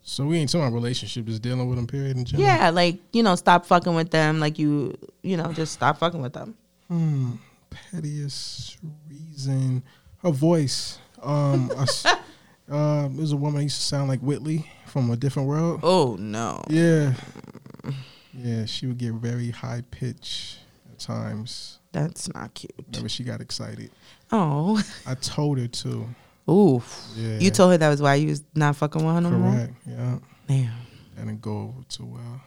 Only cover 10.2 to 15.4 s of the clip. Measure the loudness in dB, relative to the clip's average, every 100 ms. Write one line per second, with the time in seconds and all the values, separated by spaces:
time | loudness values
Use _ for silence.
10.2 | -2 2 4 4 2 -2 -8 -12 -20 -12
11.2 | -2 0 2 2 0 0 0 2 2 0
12.2 | -4 -20 _ _ -6 0 2 0 -2 -2
13.2 | -2 0 0 0 -2 -2 -2 0 0 0
14.2 | 0 -2 -2 -4 -4 -16 -6 -2 0 0
15.2 | 0 0